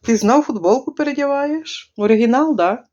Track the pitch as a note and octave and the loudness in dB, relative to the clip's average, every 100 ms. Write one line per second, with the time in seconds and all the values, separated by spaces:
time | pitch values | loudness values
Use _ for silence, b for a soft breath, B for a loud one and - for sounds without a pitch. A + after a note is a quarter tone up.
0 | - A3 G#3 C4+ D4 A3 F3 C4 C4+ D4+ | 0 0 4 2 2 -2 0 0 -2 -6
1 | D4+ C#4 C#4+ C#4 C#4+ D#4 D#4+ - - - | -6 -2 -2 -2 -4 -6 -8 -16 -18 -4
2 | G#3 A3 A#3 B3 D#4 A#3 F3 A#3+ _ | 2 2 4 2 0 0 0 -2 _